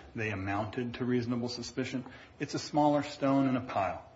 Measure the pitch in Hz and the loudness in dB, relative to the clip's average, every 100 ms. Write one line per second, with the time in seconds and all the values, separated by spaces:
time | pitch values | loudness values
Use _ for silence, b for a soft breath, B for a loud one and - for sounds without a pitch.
0 | B 117 110 98 98 101 110 131 120 113 | B -6 -4 -2 -2 -2 -2 -2 -4 -2
1 | 123 123 113 120 120 - 117 - 123 131 | 0 2 2 0 -2 -4 -8 -4 -4 -4
2 | 123 B B B 147 151 - 151 147 147 | -8 B B B -4 -4 -2 4 6 4
3 | 143 - 139 139 135 127 - - 92 82 | 2 0 4 4 4 2 0 0 0 -2
4 | - | -10